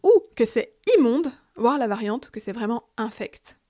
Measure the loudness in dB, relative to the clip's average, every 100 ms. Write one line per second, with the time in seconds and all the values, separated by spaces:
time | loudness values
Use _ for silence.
0 | 6 4 2 -2 -2 -2 -6 _ 2 4
1 | 4 2 -2 -8 _ -2 0 0 -2 -4
2 | -4 -6 -8 -14 -12 -8 -6 -6 _ -10
3 | -10 -8 -14 -14 -20 _